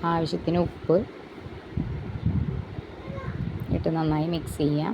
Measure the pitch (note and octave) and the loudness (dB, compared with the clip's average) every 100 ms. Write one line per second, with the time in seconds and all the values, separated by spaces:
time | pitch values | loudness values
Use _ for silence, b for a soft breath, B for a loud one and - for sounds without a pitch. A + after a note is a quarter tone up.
0 | E3+ E3 D#3+ F3 - E3+ E3+ - - E3+ | 2 2 2 0 2 2 2 -2 4 4
1 | - - - - - - - - - - | 4 -8 -14 -14 -12 -12 -6 -4 -2 -4
2 | - - - - - - - - - - | -6 0 2 2 0 -2 -6 -8 -10 -12
3 | - C5+ - - - - - - - D#3+ | -8 -6 -6 -4 -4 -4 0 0 2 2
4 | D#3+ D3+ D#3 E3+ - - D3 D3 D#3 | 4 4 2 0 -4 0 2 4 2